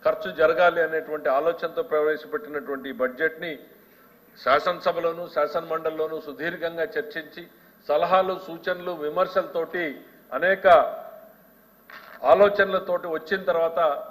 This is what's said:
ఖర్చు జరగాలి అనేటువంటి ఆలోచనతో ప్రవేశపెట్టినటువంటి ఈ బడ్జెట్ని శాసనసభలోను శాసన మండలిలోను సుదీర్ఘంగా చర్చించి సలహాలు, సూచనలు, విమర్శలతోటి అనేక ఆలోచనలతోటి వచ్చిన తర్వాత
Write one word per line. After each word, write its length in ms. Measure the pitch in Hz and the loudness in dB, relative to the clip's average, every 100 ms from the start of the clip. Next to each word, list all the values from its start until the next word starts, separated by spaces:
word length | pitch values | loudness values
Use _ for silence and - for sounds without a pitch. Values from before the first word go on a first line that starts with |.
ఖర్చు 240 | - - 190 165 | 0 -2 -6 2
జరగాలి 420 | 156 160 175 165 160 | 2 6 4 4 0
అనేటువంటి 420 | 160 139 151 143 131 | -2 -4 -4 0 2
ఆలోచనతో 440 | 160 170 170 165 160 | 0 -2 -4 -4 -2
ప్రవేశపెట్టినటువంటి 960 | 156 151 151 147 151 - 147 131 135 131 | 0 2 0 -4 -8 -6 -10 -6 -8 -6
ఈ 20 | 120 | -2
బడ్జెట్ని 500 | 127 123 160 160 170 143 - - _ _ - - _ - | -2 0 -2 -2 -10 -10 -14 -20 _ _ -20 -20 _ -8
శాసనసభలోను 800 | - 143 151 175 185 170 170 165 170 | 2 2 2 -2 -2 0 -2 -4 -6
శాసన 300 | 156 147 165 165 | -2 0 -2 -4
మండలిలోను 440 | 160 156 156 156 156 151 | -4 -4 -4 -4 -4 -10
సుదీర్ఘంగా 600 | 135 160 170 165 165 156 | -6 -6 -4 -6 -4 -4
చర్చించి 480 | 156 147 165 156 - 170 - - _ - | -4 -6 -8 -12 -16 -18 -20 -20 _ -2
సలహాలు, 460 | 147 170 185 185 185 - | 0 4 4 4 -2 -6
సూచనలు, 460 | 165 185 180 175 170 147 | -8 -6 -6 -6 -6 -4
విమర్శలతోటి 760 | 151 185 196 170 170 160 180 165 127 - - _ 127 | 0 0 0 -2 -4 -4 -4 -4 -6 -16 -20 _ -2
అనేక 300 | 175 190 190 170 127 - - - - - - _ _ _ _ - - - 127 | 0 4 8 8 8 -2 -12 -18 -20 -20 -20 _ _ _ _ -20 -20 -6 4
ఆలోచనలతోటి 760 | 170 202 202 196 190 180 180 180 160 | 6 6 6 2 2 0 -4 -2 -6
వచ్చిన 240 | - 190 185 | -4 -4 0
తర్వాత 300 | 170 165 - 165 139 - | 2 2 2 0 0 -6